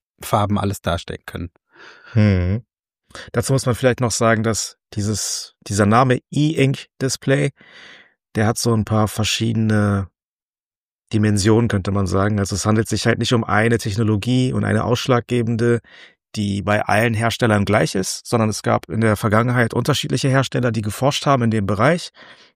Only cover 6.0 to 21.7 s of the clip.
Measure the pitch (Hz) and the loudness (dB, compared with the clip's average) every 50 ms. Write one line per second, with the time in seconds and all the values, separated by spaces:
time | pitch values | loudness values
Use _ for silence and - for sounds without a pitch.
6 | 135 127 123 - - _ - 139 151 156 160 - 135 135 139 - - - _ - | 4 4 2 -2 -4 _ -2 0 0 0 2 2 0 0 0 -4 -10 -16 _ -6
7 | 131 127 - - - 139 139 143 147 139 - _ - - - - - - - - | -6 -6 -6 -4 -2 0 0 0 0 -2 -4 _ -18 -20 -20 -20 -20 -20 -20 -20
8 | - _ _ _ _ _ - 107 104 107 117 - - 123 113 110 101 - 110 107 | -20 _ _ _ _ _ -2 0 0 0 0 0 0 0 0 0 0 0 0 0
9 | 107 101 - - 104 - - - 113 117 110 113 110 107 107 104 104 101 101 98 | 0 0 -2 -2 -2 -2 -2 -2 -2 -2 0 0 0 2 2 2 2 2 0 -2
10 | 92 - _ _ _ _ _ _ _ _ _ _ _ _ _ _ _ _ _ _ | -4 -6 _ _ _ _ _ _ _ _ _ _ _ _ _ _ _ _ _ _
11 | _ _ 113 107 104 107 104 101 92 110 107 113 117 113 104 98 90 101 98 101 | _ _ 0 2 2 2 2 2 2 4 4 4 2 2 0 -2 -2 -2 -2 -2
12 | 98 87 95 98 98 104 107 101 98 - 101 92 - 107 107 113 107 - 110 98 | 0 0 0 0 0 0 0 -2 -2 -2 -4 -2 0 2 2 2 0 0 -4 0
13 | - 120 110 - 117 - 127 117 110 - 98 107 110 113 117 110 - 110 98 120 | 0 0 0 0 0 0 0 0 0 0 0 2 2 2 2 0 -2 -2 -2 0
14 | 110 104 110 98 95 120 127 127 127 127 - 104 104 101 104 107 - 101 123 - | 0 2 0 0 0 0 0 0 0 0 -2 -2 0 0 0 0 0 0 -2 -2
15 | - 135 123 120 - - 120 120 113 120 120 110 120 120 120 117 - - - - | 0 0 0 0 0 -2 -2 -2 0 -2 -2 0 2 2 0 0 -2 -10 -20 -20
16 | - - _ _ _ _ - 107 104 101 98 101 90 101 104 104 - - 98 107 | -20 -20 _ _ _ _ -6 -4 -2 -2 -2 -2 0 0 0 0 2 2 2 2
17 | 117 120 107 104 117 120 - - 123 113 104 101 98 95 101 123 160 - - 95 | 2 2 0 0 0 -2 0 0 0 2 2 2 4 4 4 2 2 0 -2 -4
18 | - - - - - - 120 113 110 110 101 - - 120 113 113 - - - 110 | -4 -4 -8 -10 -6 -2 0 0 0 0 -2 -2 0 0 0 0 -2 -4 -2 0
19 | 113 110 104 - - 104 104 110 117 123 120 127 117 113 - 120 117 151 131 - | 2 2 2 0 0 2 2 2 2 2 2 0 0 0 0 -2 0 0 -2 -2
20 | - - 120 120 - 135 131 135 123 - - 131 123 120 110 120 104 107 - - | -2 -4 -2 -2 0 0 2 0 0 0 -2 -2 -2 0 -2 -2 -4 -4 -4 -2
21 | 127 143 - - - 147 139 123 117 113 110 110 98 101 | 0 0 0 0 0 0 2 2 2 2 2 0 0 -2